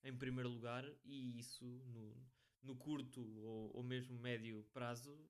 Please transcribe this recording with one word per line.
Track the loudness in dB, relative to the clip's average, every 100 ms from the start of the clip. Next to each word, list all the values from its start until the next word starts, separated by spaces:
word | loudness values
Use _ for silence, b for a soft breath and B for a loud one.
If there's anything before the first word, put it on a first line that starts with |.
em | 0 2
primeiro | 4 6 4
lugar | 4 2 2 0 -6
e | -6 -2 0 0
isso, | -4 -4 -4
no, | -4 -4 -6 -6 -8 -12 b b b
no | -6 -4
curto | 2 2 2 -2
ou, | -4 -2 -2 0 0 0
ou |
mesmo | 2 2 0 -2
médio | 2 2 2 -2 -4
prazo | 0 0 0 -2 -10 -14